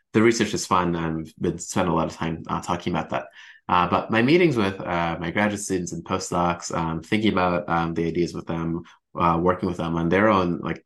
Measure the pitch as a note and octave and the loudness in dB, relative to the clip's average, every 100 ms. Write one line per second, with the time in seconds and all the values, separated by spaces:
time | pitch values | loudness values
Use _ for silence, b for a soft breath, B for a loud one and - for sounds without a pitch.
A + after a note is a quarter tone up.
0 | _ A2 A2+ A2+ G2+ F2 - F#2 F2 E2+ | _ 4 4 4 0 -2 0 2 2 0
1 | E2 D#2+ E2 - F#2 E2+ - G2 F2 E2 | -2 -4 -8 -4 -4 -4 -4 -2 0 0
2 | D#2+ - E2 E2 - E2+ - F2 - D#2+ | -2 -4 -6 -6 -6 -6 -4 -4 -2 -4
3 | D2+ - - B B B - F2+ E2+ F#2 | -4 -6 -8 B B B 0 2 4 2
4 | - A2+ B2 F3 F3 A#2+ F#2+ - - F2 | 2 2 4 6 4 4 0 -2 -4 -2
5 | E2 E2+ E2 F#2 G#2 G2+ - F#2 E2+ E2 | -2 -2 -4 0 0 0 -2 -4 -2 -8
6 | - G#2+ - F2 F2 E2+ - D#2 E2 E2 | -4 -4 -2 0 0 -2 -4 -4 -2 -4
7 | - G#2+ G#2+ F#2 F2+ F2 - E2+ E2 E2 | -2 0 2 2 2 0 0 -2 0 -2
8 | E2 E2 E2 - - E2 E2 E2 B B | -2 0 -2 -4 -6 -4 -4 -6 B B
9 | _ - E2+ E2 F2 F2+ F#2+ F2 E2 E2 | _ -2 2 2 2 0 -2 -4 -4 -2
10 | E2 F2+ A2 G2 F2+ E2 D#2+ D#2+ | 2 4 4 4 2 -2 -4 -8